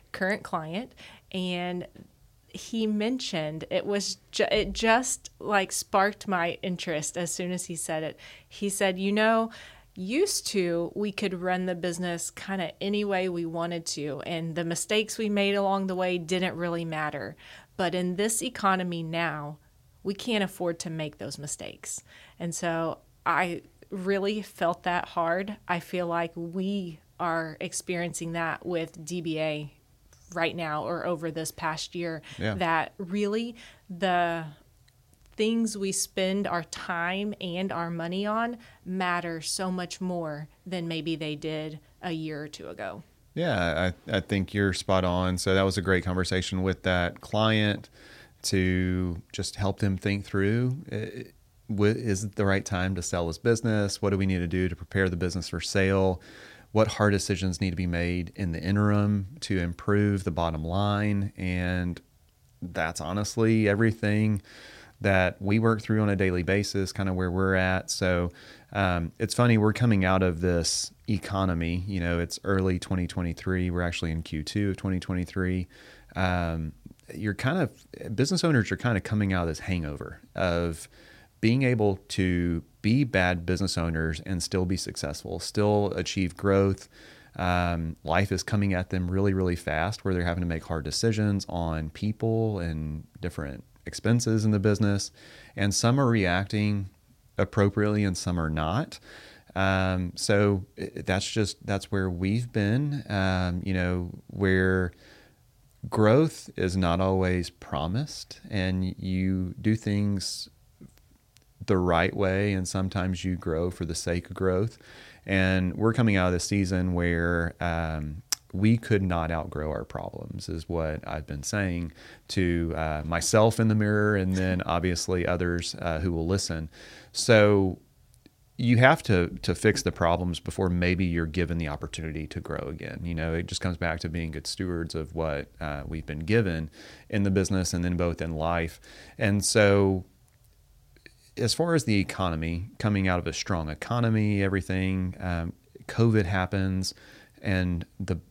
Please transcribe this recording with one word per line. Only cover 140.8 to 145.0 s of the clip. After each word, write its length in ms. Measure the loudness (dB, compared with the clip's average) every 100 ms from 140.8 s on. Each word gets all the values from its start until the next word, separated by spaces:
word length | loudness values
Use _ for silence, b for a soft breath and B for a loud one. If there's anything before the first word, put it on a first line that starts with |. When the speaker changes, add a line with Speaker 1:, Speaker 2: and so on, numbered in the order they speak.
| _ -20 -20 _ _ -4
Speaker 2:
as 160 | -2
far 200 | 2 2
as 120 | 2 4
the 140 | 2
economy, 680 | 2 0 0 0 -2 -2 -6 -2
coming 280 | 0 2 4
out 120 | 2
of 80 | 0
a 60 |
strong 360 | -4 -2 -2 -2
economy, 760 | -6 -4 0 2 4 4 2
everything, 720 | 2 0 0 0 0 0